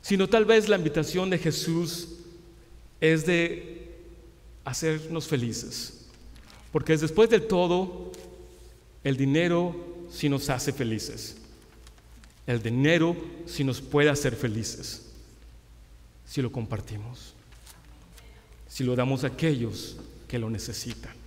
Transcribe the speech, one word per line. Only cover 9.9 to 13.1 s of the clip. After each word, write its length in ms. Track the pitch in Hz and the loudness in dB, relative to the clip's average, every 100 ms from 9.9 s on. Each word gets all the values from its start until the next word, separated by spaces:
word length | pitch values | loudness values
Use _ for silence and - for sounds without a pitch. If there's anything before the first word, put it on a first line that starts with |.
| - - | -14 -14
sí 180 | - 147 | -2 0
nos 220 | 139 135 | 0 0
hace 240 | 127 - | -2 -2
felices. 640 | 131 120 110 - 113 - - - - - - - - - - - - - | -2 -2 -2 -6 -10 -12 -14 -20 -20 -20 -20 -20 -20 -20 -20 -20 -16 -4
El 140 | 120 | -2
dinero 560 | 110 120 143 170 165 | 0 2 4 6 4